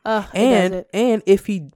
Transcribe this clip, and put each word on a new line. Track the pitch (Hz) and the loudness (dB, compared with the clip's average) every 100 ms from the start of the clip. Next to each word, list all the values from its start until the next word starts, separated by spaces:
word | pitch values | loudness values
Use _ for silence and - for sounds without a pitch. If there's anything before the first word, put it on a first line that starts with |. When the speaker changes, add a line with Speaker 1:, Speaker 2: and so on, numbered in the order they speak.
| - | -6
Speaker 1:
Ugh, | 220 202 | -4 -4
it | 185 | -2
Speaker 2:
And, | 247 226 185 | 2 2 2
Speaker 1:
doesn't. | 185 - | -4 -8
Speaker 2:
and | 196 240 220 - | -2 0 0 2
if | 196 - | 2 0
he | 196 139 | -8 -10